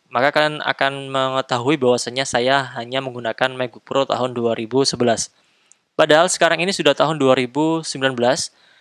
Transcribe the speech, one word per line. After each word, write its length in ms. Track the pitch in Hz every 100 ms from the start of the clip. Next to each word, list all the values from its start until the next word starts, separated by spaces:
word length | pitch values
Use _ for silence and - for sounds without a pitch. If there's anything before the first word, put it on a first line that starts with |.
| _
maka 240 | 123 139
kalian 240 | 156 151 151
akan 480 | - - 139 139 135
mengetahui 720 | 135 131 131 - 123 123 156
bahwasanya 480 | 123 123 - 123 135
saya 400 | 123 123 139 131
hanya 240 | 127 120 131
menggunakan 560 | 135 123 113 - 131
MacBook 320 | 127 127 - -
Pro 160 | 135
tahun 320 | 135 110 127
dua 240 | 120 117 113
ribu 240 | 110 127
sebelas. 480 | 131 120 120 107 - _ _ _ _ _ _
Padahal 320 | - 156 151 180
sekarang 320 | - 170 160
ini 160 | 175
sudah 160 | 190 147
tahun 320 | 139 143 156
dua 160 | 131 131
ribu 480 | 123 135 156 165 156
sembilan 320 | 139 135 123
belas, 320 | 120 - - _ _ _